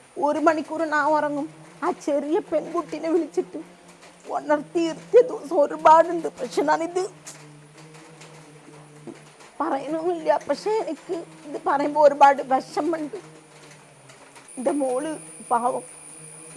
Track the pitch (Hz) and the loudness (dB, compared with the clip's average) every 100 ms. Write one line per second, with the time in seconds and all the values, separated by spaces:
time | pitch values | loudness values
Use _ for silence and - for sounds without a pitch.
0 | - - 285 302 311 311 - 311 285 302 | -18 -2 0 2 2 2 -4 -4 -2 0
1 | 285 302 294 285 311 - - - 349 - | 2 2 0 -4 -8 -12 -20 -6 -4 -4
2 | - 285 285 359 - 311 339 330 311 302 | -2 -2 0 -2 -2 -4 -2 -6 -6 -6
3 | 320 330 311 - - 302 - - - - | -2 0 0 -4 -6 -10 -16 -20 -20 -20
4 | - - - 277 285 302 - 339 330 311 | -20 -20 -10 -8 -2 -2 0 -2 -2 -4
5 | - 453 494 - 294 339 285 311 320 320 | 4 6 6 0 -2 2 2 4 8 8
6 | 330 349 302 - 247 - 294 311 330 349 | 6 0 -6 -8 -6 -2 0 0 0 -4
7 | 381 - - - - - - - 156 156 | -4 -8 -20 -20 -20 -20 -20 -20 -20 -20
8 | 156 160 156 156 151 151 - - - - | -20 -20 -20 -20 -20 -20 -20 -20 -20 -20
9 | - - - - - - 311 269 269 320 | -18 -18 -20 -20 -20 -6 -4 -4 -4 -4
10 | 330 339 311 294 - 285 392 440 349 302 | -4 -2 0 0 0 -4 0 -2 -2 -8
11 | - 339 - - 294 311 370 277 294 294 | -8 -10 -10 -18 -14 -6 -2 0 0 4
12 | 294 285 285 277 262 262 - - 302 320 | 4 8 6 6 0 -2 -2 -4 -4 -4
13 | 302 - 156 - - - - - - - | -6 -12 -16 -20 -20 -20 -20 -20 -20 -20
14 | - - - - - - 247 294 262 247 | -20 -20 -20 -20 -18 -6 -2 -2 -2 -2
15 | 311 311 - - 220 240 247 254 - - | -4 -10 -14 -20 -2 0 0 -4 -8 -20
16 | - - - - - | -20 -20 -20 -20 -18